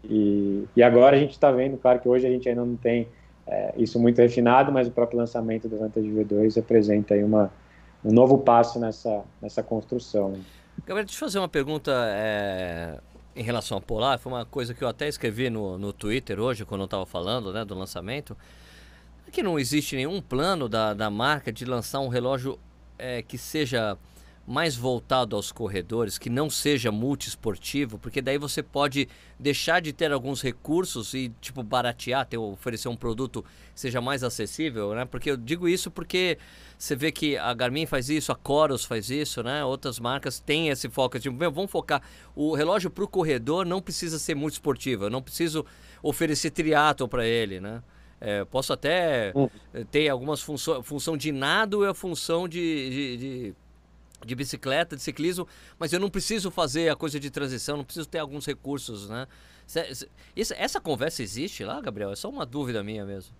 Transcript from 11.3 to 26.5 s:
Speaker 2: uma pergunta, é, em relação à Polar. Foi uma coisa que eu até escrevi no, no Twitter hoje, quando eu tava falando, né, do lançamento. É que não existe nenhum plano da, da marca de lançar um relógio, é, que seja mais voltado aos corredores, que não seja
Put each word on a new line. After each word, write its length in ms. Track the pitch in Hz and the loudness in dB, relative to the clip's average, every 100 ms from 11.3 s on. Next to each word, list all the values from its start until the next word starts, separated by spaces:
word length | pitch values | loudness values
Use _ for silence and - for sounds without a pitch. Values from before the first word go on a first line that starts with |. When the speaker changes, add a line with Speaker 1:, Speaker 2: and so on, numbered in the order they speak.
| 190 | -2
Speaker 2:
uma 100 | 180 | 0
pergunta, 420 | 151 135 156 147 131 113 | 0 0 -2 0 2 2
é, 920 | 101 110 104 101 92 90 85 85 78 - - - | 0 0 0 0 -2 -4 -4 -8 -10 -16 -20 -18
em 80 | - | -8
relação 360 | 113 120 - 101 | -4 -4 -2 -6
à 20 | |
Polar. 380 | - 107 127 123 | -4 0 2 0
Foi 120 | 131 | -2
uma 140 | 123 | -8
coisa 300 | 113 143 120 | -6 -6 -6
que 80 | 120 | -4
eu 40 | 127 | -4
até 200 | - 151 | -2 -6
escrevi 420 | 143 120 107 127 | -2 -4 0 -2
no, 260 | 113 98 92 | -2 -4 -6
no 140 | 101 | -8
Twitter 460 | - 107 123 123 98 | -6 -2 -2 -2 -4
hoje, 260 | 120 113 | -2 -4
quando 180 | 107 98 | -6 -6
eu 60 | 95 | -4
tava 180 | 101 90 | -6 -6
falando, 460 | 90 90 123 98 | -6 -4 -4 -4
né, 120 | 104 | -6
do 100 | 104 | -6
lançamento. 640 | 95 95 - 92 139 - - - - - - - - - - - | -8 -8 -10 -8 -8 -10 -16 -18 -20 -20 -20 -20 -20 -20 -20 -8
É 40 | |
que 120 | - | -2
não 160 | 214 156 | 0 0
existe 380 | 123 147 - 135 | 2 0 0 -4
nenhum 240 | 139 196 | -4 -4
plano 460 | - 127 170 180 120 | -2 0 2 0 0
da, 260 | 110 107 | 2 0
da 160 | 104 107 | 0 -2
marca 400 | 101 131 147 131 | 0 0 0 -4
de 120 | 113 | -8
lançar 340 | 127 123 - 139 | -4 -4 -4 -4
um 80 | 135 | -2
relógio, 500 | 123 123 131 131 - - - - - | 0 0 -2 -4 -8 -16 -20 -20 -14
é, 240 | 127 123 | -8 -8
que 140 | - 127 | -8 -12
seja 640 | - 156 139 123 107 98 - - - - - | -6 -2 0 0 -2 -4 -12 -20 -20 -20 -6
mais 280 | 131 165 120 | 0 0 0
voltado 580 | 127 120 - 131 117 | -2 -2 2 2 2
aos 160 | 107 95 | -2 -4
corredores, 680 | - 92 98 90 113 110 - | -6 -4 -4 -2 -2 -2 -4
que 120 | - | -4
não 180 | 123 | -2
seja 440 | 151 | -2